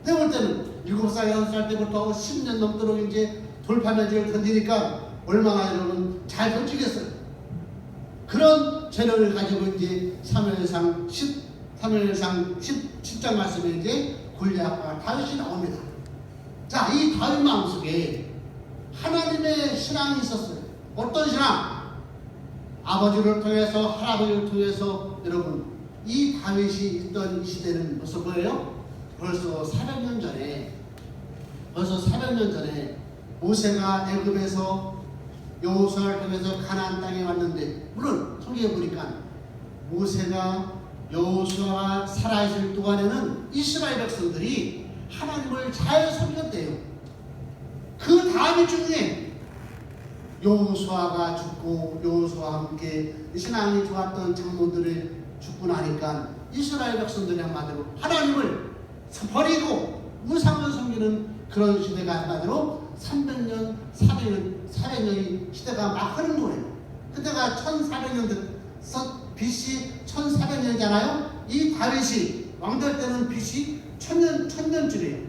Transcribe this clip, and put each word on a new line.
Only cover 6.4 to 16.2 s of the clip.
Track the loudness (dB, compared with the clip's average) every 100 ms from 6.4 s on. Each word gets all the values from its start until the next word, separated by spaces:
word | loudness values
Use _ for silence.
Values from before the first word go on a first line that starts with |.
| 2
던지겠어요. | 2 0 0 0 -2 -6 -10 -12 -14 -10 -10 -8 -12 -14 -14 -14 -14 -2
그런 | 8 10 10 6 -2 -6
재능을 | 2 4 6 6
가지고 | 4 2 2 0
이제 | 0 0 0 -2 -4
사무엘상 | 0 2 4 2 0 2 2 2 -4
십, | -4 -4 -4 -10 -14 -16 -6
사무엘상 | 2 4 4 2 0 0 -2 -4
십, | -4 -4 -4 -10
십 | -10 -4
장 | 0 0
말씀에 | 0 0 -2 0
이제 | 0 0 -2 -6 -12 -2
골리앗과 | 0 2 0 -2 -6 -6
다윗이 | -4 -2 -2 -2
나옵니다. | -4 -2 -4 -4 -8 -12 -12 -12